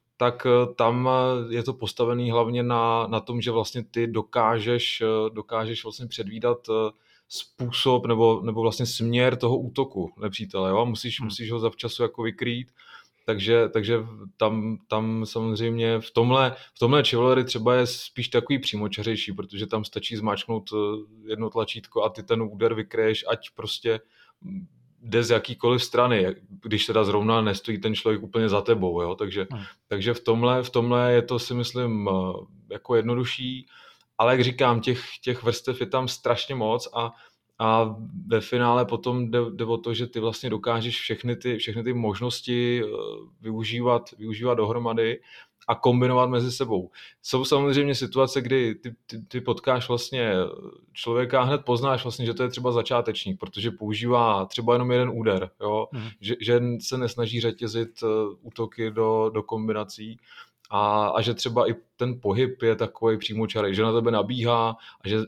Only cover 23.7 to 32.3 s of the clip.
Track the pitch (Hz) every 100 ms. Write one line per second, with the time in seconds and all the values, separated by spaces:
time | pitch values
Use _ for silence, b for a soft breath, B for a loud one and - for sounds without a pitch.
23.7 | - 117 110 _ b b b - 95 90
24.7 | _ _ _ 117 113 117 113 - 117 120
25.7 | 123 - 120 123 113 92 - - 98 113
26.7 | 104 - 110 101 101 107 113 107 98 -
27.7 | 104 110 104 113 107 92 113 110 101 101
28.7 | 113 92 85 87 95 104 98 92 117 98
29.7 | B - 101 107 117 - 113 120 127 123
30.7 | 123 120 123 123 123 120 120 - 123 120
31.7 | 123 120 110 101 95 92